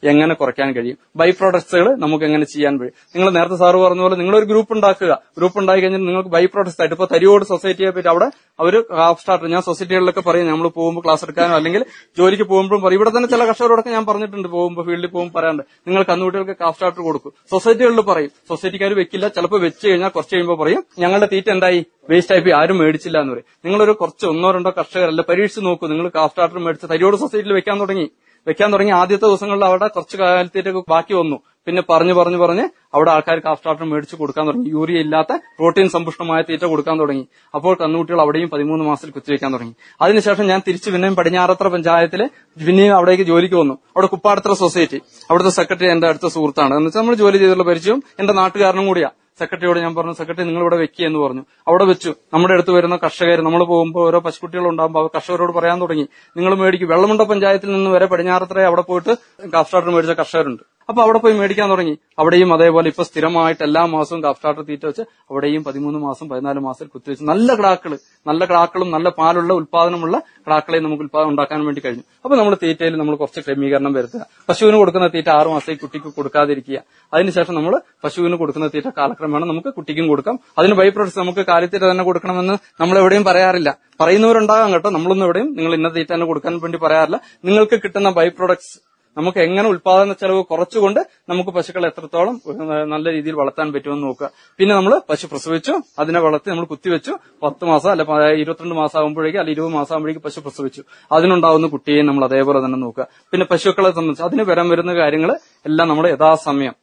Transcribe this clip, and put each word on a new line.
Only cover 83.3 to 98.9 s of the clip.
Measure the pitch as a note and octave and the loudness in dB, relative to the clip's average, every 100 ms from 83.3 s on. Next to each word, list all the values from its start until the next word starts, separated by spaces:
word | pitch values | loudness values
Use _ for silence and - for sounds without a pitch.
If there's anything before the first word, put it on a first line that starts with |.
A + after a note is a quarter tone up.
| F3+ F#3 F3+ D3 C#3 _ _ | 4 4 2 -2 -4 _ _
പറയുന്നവരുണ്ടാകാം | D#3+ G3 A3 A3+ G#3+ G#3+ A3 | 2 4 4 4 4 2 4
കേട്ടോ, | F3 F#3 | 2 0
നമ്മളൊന്നും | F3 E3+ F#3+ F#3 | -2 -2 0 0
എവിടെയും | F3 C4+ C4+ | 0 -2 -4
നിങ്ങൾ | D#3+ | -2
ഇന്ന | E3 E3 E3 | 0 -2 -4
തീറ്റ | D#3 | -4
തന്നെ | E3+ E3 | -4 -2
കൊടുക്കാൻ | D#3+ E3 E3+ | -4 -4 -8
വേണ്ടി | E3 E3+ | -8 -4
പറയാറില്ല. | D#3 D#3 D#3 F3+ - _ | 0 2 2 -2 -8 _
നിങ്ങൾക്ക് | F3+ G#3 G#3+ A3+ | 0 2 4 2
കിട്ടുന്ന | G3+ G3+ G3+ | -2 -2 0
by | F3 E3 | 2 0
products | F3 F3+ F3+ - - _ _ _ - | 0 -2 -2 -4 -20 _ _ _ -6
നമുക്ക് | E3 F#3+ | -4 0
എങ്ങനെ | E3 F#3+ G#3+ | 0 2 0
ഉൽപ്പാദന | F#3 F#3+ F#3 G3+ | 0 2 4 2
ചെലവ് | F#3+ F#3+ F#3+ | 0 -2 -2
കുറച്ചുകൊണ്ട് | F3+ D#3+ F3+ A3+ G3 G#3+ F#4+ _ - | -2 -4 -4 0 0 0 -4 _ -6
നമുക്ക് | F3+ F3+ | -4 -4
പശുക്കളെ | F3+ E3 F3+ F3 | -4 -6 -4 -4
എത്രത്തോളം, | - D#3+ E3+ F#3 A#3+ - | -6 -8 -2 -2 -4 -10
ഏഹ്, | C#3 D#3 D3+ | -10 -6 -6
നല്ല | D3+ D3+ D#3 | -4 -4 -4
രീതിയിൽ | D#3+ D3+ | -4 -6
വളർത്താൻ | D#3 C#3 - D#3 | -4 -4 -4 -6
പറ്റുമെന്ന് | C#3+ C#3+ C#3+ | -6 -8 -8
നോക്കുക. | C#3 B2 C#3+ _ _ _ | -8 -8 -12 _ _ _
പിന്നെ | G3 | 2
നമ്മൾ | G3+ F#3+ D4 - | 2 4 2 0
പശു | D#3 E3 | -6 -6
പ്രസവിച്ചു, | C#3+ D#3+ E3 G3 E4+ - - | -12 -6 -6 -2 -6 -6 -8
അതിനെ | D3+ E3+ | -2 0
വളർത്തി | D#3+ D3+ G3+ | 0 0 -4
നമ്മൾ | E3+ | -8
കുത്തിവെച്ചു, | E3 D3+ F#3+ E3 - F4+ _ _ | -8 -8 -4 -4 -4 -12 _ _
പത്ത് | D3+ C3+ | -6 -4
മാസം | F3 D#3 D#3+ | 0 2 2
അല്ല | F#3 | 0
പ-, | D#3 D3+ | 0 2
ഇരുപത്തിരണ്ട് | D3+ D#3 D3+ E3 E3 | 2 2 -2 -6 -6
മാസം | E3 D3+ | -4 -2